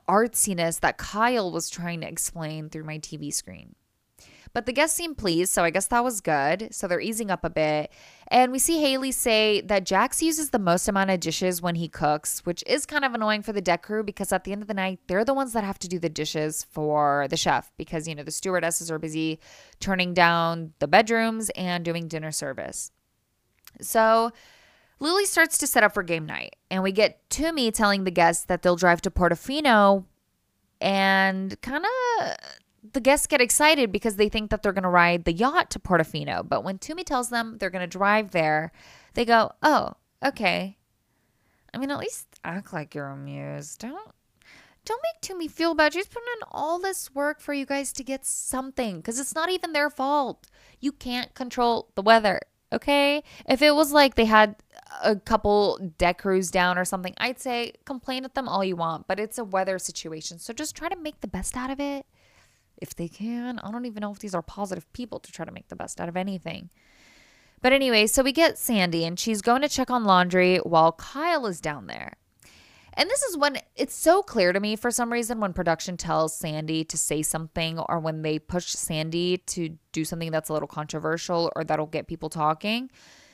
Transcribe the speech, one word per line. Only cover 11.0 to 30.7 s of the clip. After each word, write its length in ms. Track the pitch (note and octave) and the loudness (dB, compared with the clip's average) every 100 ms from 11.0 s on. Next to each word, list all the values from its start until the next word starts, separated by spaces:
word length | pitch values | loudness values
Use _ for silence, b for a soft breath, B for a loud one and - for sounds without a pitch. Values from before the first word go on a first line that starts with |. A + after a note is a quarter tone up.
| G3 | 0
of 80 | F#3 | 0
dishes 420 | E3 D#3 F#3 F3 | -2 -2 -2 -2
when 140 | F3 E3 | -2 -4
he 120 | E3 | -4
cooks, 560 | - D3+ D3+ - - | -2 0 0 -2 -6
which 200 | F3+ F3 - | -6 -6 -2
is 220 | C4+ - | -2 -2
kind 180 | D4+ C#4 | -2 -2
of 80 | |
annoying 300 | A#3 G#3+ G#3+ | 0 0 0
for 100 | G#3 | -2
the 80 | G3+ | -2
deck 220 | F3+ F3 | 0 0
crew 180 | - G#3+ | 0 -4
because 320 | G#3 - G3 | -4 -6 -2
at 120 | F#3+ - | -2 -2
the 60 | |
end 120 | G3+ | -8
of 40 | G#3 | -6
the 60 | |
night, 260 | G3 F#3+ F#3 - | -4 -4 -4 -2
they're 180 | F#3 | 0
the 120 | A3+ C4+ | 2 0
ones 180 | C4 | -2
that 100 | A3 | -2
have 140 | G3 G3 | -4 -6
to 100 | F3 | -6
do 120 | F3+ | -4
the 100 | E3 | -4
dishes 560 | D#3+ D3+ D#3+ D#3 D3+ - | -4 -4 -2 -2 -4 -8
for 560 | D#3+ D3+ D3+ D3 C#3+ C#3 | -4 0 2 2 2 0
the 80 | D#3 | 0
chef 340 | F3 C3 - - | 0 0 -2 -10
because, 300 | D3+ E3 D#3+ | -8 -8 -8
you 80 | D3 | -10
know, 80 | |
the 80 | D3 | -10
stewardesses 580 | - G3 F3+ E3 E3+ E3 | -6 -2 0 0 -2 -4
are 80 | D#3+ | -6
busy 420 | D#3+ D#3 D#3+ D#3 B B B B | -6 -4 -2 -4 B B B B
turning 360 | F#3+ F#3 F3+ F3 | -2 0 0 4
down 580 | E3+ E3+ E3 E3 D#3+ - | 4 4 0 -2 -8 -4
the 80 | D3 | 4
bedrooms 640 | F#3+ A3+ A3+ A3+ A3 G#3 | 6 6 2 0 -2 -6
and 340 | - F3+ F3 E3+ | -6 -4 -2 -4
doing 220 | E3 E3 | -6 -6
dinner 240 | D#3+ D#3 | -8 -6
service. 600 | D3 D3 B2+ C2+ - - _ _ _ _ _ _ _ - - | -6 -6 -8 -10 -10 -12 _ _ _ _ _ _ _ -20 -14
So 520 | - A3+ A3 A3+ A3+ b b b b b b b | -2 2 4 4 2 b b b b b b b
Lily 260 | D4 F#4+ G4+ | -2 0 2
starts 340 | F4+ E4 - | 4 4 2
to 80 | D4 | 0
set 160 | B3 | 2
up 100 | G#3 | 2
for 80 | G#3 | 2
game 240 | F3 E3 D#3 | -4 -4 -6
night, 300 | C#2+ - - _ | -10 -12 -16 _
and 100 | F#3+ | -2
we 100 | F#3+ | 0
get 380 | F#3+ G3+ - _ | 2 2 2 _
Toomey 400 | - D#4+ D#4+ A#3 | -4 -2 0 -2
telling 360 | G#3+ G#3 G3+ F#3 | 2 2 2 0
the 40 | |
guests 340 | F3 F3 E3+ - | 4 4 4 -2
that 180 | F3+ | 0
they'll 120 | F3+ F3 | 2 4
drive 280 | F3+ F3 | 4 4
to 80 | F#3+ | 0
Portofino, 960 | - F3 E3+ - C#4+ D4 A3 G3 G3 F#3 _ _ _ _ _ _ | 2 2 2 -2 0 4 6 6 4 0 _ _ _ _ _ _